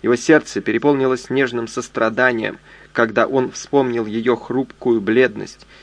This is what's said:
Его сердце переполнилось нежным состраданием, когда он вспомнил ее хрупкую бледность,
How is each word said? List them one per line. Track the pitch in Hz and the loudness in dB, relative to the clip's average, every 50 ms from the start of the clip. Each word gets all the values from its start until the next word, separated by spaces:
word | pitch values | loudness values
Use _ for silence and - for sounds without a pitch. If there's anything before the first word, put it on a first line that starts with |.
Его | - 113 123 | 2 0 0
сердце | 120 - - 156 156 - - - 98 | 0 4 4 4 4 4 0 -8 -6
переполнилось | 92 104 107 113 123 147 147 135 131 131 127 123 - - | -4 -2 -2 0 2 0 0 2 0 0 -2 -2 -4 -4
нежным | 131 135 139 120 120 120 117 | -2 -2 0 0 -2 -6 -8
состраданием, | 113 - 127 120 - - 131 117 110 110 123 127 127 120 110 110 104 - - _ - - - - _ | -6 -8 -10 -10 -8 -4 -2 -2 0 0 2 0 2 2 0 -4 -6 -8 -10 _ -20 -20 -20 -20 _
когда | _ - 117 110 104 120 110 | _ 0 0 2 2 0 0
он | - 131 135 127 110 | 2 2 0 0 -2
вспомнил | - - - - - 139 135 123 120 117 110 | -6 -14 -10 0 0 2 2 2 -2 -4 -4
ее | 107 104 117 113 127 120 | -4 -4 -2 0 0 0
хрупкую | 113 - - 120 131 127 - - _ - 127 117 113 | 0 -4 -4 -4 -4 -4 -4 -10 _ 0 0 0 2
бледность, | 98 101 110 123 131 120 107 107 101 95 - _ - _ - - | 2 2 4 4 4 4 0 -6 -12 -12 -14 _ -20 _ -20 -20